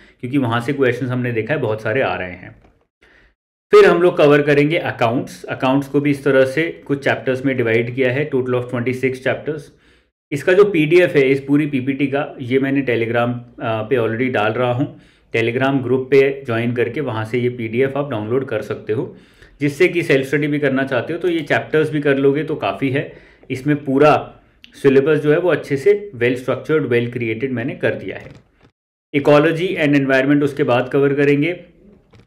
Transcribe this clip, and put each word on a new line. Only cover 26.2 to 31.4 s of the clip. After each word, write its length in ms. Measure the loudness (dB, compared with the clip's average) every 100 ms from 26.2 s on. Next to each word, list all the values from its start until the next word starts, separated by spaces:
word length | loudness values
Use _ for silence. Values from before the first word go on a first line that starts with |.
| -2
structured, 520 | -2 -4 -6 -2 -2 2
well 220 | 0 -2
created 360 | -6 -6 -4 -6
मैंने 240 | -6 -6
कर 200 | -4 -4
दिया 220 | -4 -8 -14
है। 140 | -16 -20 _ _ _ _ _ _ _ -2
Ecology 600 | 4 4 4 0 -4 -2
and 200 | 2 2
environment 480 | 2 2 2 2
उसके 180 | 0 -2
बाद 260 | 0 0 0
कवर 260 | 0 0
करेंगे। 500 | 2 2 2